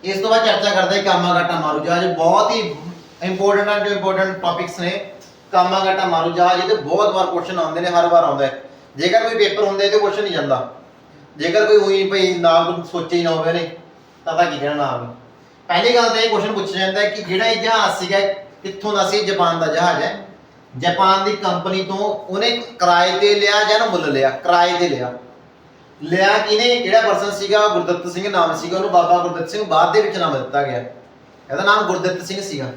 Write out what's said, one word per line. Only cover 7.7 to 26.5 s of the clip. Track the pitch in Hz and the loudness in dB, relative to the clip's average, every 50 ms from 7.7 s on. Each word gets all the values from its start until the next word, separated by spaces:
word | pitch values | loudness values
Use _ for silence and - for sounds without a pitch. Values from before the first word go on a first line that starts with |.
| 156 170 | -4 -4
ਨੇ, | 175 180 | -4 0
ਹਰ | 175 175 170 | 2 2 2
ਵਾਰ | 170 170 170 165 | 4 4 4 4
ਆਉਂਦਾ | 143 139 135 139 | 4 0 0 -2
ਹੈ। | 135 135 - - - - - - - - | -2 -2 -6 -16 -18 -20 -20 -20 -20 -8
ਜੇਕਰ | 131 160 180 185 226 226 226 | -2 -2 2 2 2 2 2
ਕੋਈ | 226 226 208 202 | 0 2 2 2
ਪੇਪਰ | 196 202 202 | 2 0 0
ਹੁੰਦਾ, | 196 196 196 196 | 0 0 0 0
ਇਹਦੇ | 202 208 214 | 2 2 2
ਕੁਐਸਚਨ | 208 202 202 208 208 | 2 2 -2 -2 -4
ਨਹੀਂ | 196 175 | -4 -4
ਜਾਂਦਾ। | 156 139 139 131 123 - - - - - - - - - - - - - - - | -4 -2 -2 -2 -2 -2 -8 -12 -18 -20 -20 -20 -20 -20 -20 -20 -20 -20 -20 -12
ਜੇਕਰ | 147 156 175 175 214 214 | -6 -4 0 2 2 4
ਕੋਈ | 208 214 | 6 6
ਉਹੀ | 208 196 190 196 196 190 190 | 4 6 4 2 2 0 0
ਭਈ | 196 196 185 180 180 | 0 0 0 0 0
ਨਾਮ | 170 170 170 160 170 170 185 175 170 - - - | 2 2 4 4 4 4 2 -2 -6 -8 -8 -8
ਸੋਚੇ | 175 165 - - | -8 -6 -2 -2
ਹੀ | 175 170 | 0 0
ਨਾ | 165 | 0
ਹੋਵੇ | 160 160 160 165 170 | 0 0 0 0 -2
ਨੇ, | 175 165 160 - - - - - - - - - - - | -2 -4 -6 -10 -16 -20 -20 -20 -20 -20 -20 -20 -12 -8
ਤਾਂ | 165 160 | -6 0
ਤਾਂ | 165 175 | 0 0
ਕੀ | 165 147 139 | 0 0 -4
ਕਹਿਣਾ | 139 147 147 | -4 -4 -2
ਨਾਮ | 143 143 135 120 120 120 117 | -2 -2 -4 -4 -6 -8 -10
ਹੀ। | - - - - - - - - - _ - - | -14 -18 -20 -20 -20 -20 -20 -20 -20 _ -8 -2
ਪਹਿਲੀ | - 180 226 240 247 | -2 2 2 4 4
ਗੱਲ | 240 233 226 | 4 2 2
ਤਾਂ | 220 | 0
ਇਹ | 220 220 226 | 0 0 0
ਕੁਐਸਚਨ | 220 202 202 208 208 | 0 0 -2 -2 -4
ਪੁੱਛਿਆ | 202 190 - - 185 190 | -4 -6 -4 -4 -2 -2
ਜਾਂਦਾ | 190 190 202 | -2 0 0
ਹੈ | 208 208 | 0 -2
ਕਿ | 208 214 185 | -2 -6 -6
ਜਿਹੜਾ | 170 180 190 220 | -4 -2 0 0
ਇਹ | 226 226 214 214 | 0 0 0 0
ਜਹਾਜ਼ | 220 226 220 196 180 - 185 | 0 0 2 2 0 0 -2
ਸੀਗਾ, | 185 180 202 196 196 196 - - - - - - - | -4 -2 0 0 0 0 -2 -6 -10 -18 -20 -14 -12
ਕਿੱਥੋਂ | 190 196 - - 214 208 | -12 -12 -8 -6 -4 0
ਦਾ | 196 190 190 | 0 0 2
ਸੀ? | 202 208 208 | 0 0 0
ਜਾਪਾਨ | 185 196 185 175 170 165 165 | 0 0 0 0 0 0 0
ਦਾ | 165 | -2
ਜਹਾਜ਼ | 156 151 165 175 175 170 - - | -2 0 0 2 2 0 0 -2
ਹੈ। | - - - - - - - - - - - - - - 127 | -4 -6 -8 -14 -18 -20 -20 -20 -20 -20 -20 -20 -18 -12 -4
ਜਾਪਾਨ | 143 175 180 175 190 190 190 190 190 | -2 -2 0 2 4 4 4 2 2
ਦੀ | 208 208 | -2 -2
ਕੰਪਨੀ | 202 202 185 175 180 165 190 190 190 190 | -2 -2 -2 -2 -2 -2 -4 -2 -2 -4
ਤੋਂ | 170 190 | -4 -4
ਉਹਨੇ | 196 214 262 311 - - - 185 202 226 240 | -4 -2 -4 -4 -6 -8 -8 -4 -2 0 0
ਕਿਰਾਏ | 233 240 240 - - - 180 175 175 175 175 185 196 190 | 0 -2 -6 -10 -6 0 2 4 4 4 4 2 2 2
ਤੇ | 202 208 208 | 4 4 4
ਲਿਆ | 202 202 202 202 214 208 | 4 4 2 2 2 2
ਜਾਂ | 208 214 214 | 4 2 2
ਨਾ | - | 2
ਮੁੱਲ | - 185 175 160 147 135 | 0 -2 -2 -2 -2 0
ਲਿਆ? | 135 135 131 | 2 2 2
ਕਿਰਾਏ | 120 - - 165 175 175 175 180 180 | 0 -2 0 2 4 4 4 2 2
ਤੇ | 175 175 170 | 0 0 0
ਲਿਆ। | 143 123 123 123 123 - - - - - - - - _ - - - - - - - _ 147 | -2 -4 -4 -6 -8 -10 -16 -20 -20 -20 -20 -20 -20 _ -20 -20 -20 -20 -20 -20 -20 _ -6
ਲਿਆ | 165 170 190 190 196 214 214 | -2 0 2 4 4 2 2
ਕਿਹਨੇ? | 214 214 | 2 0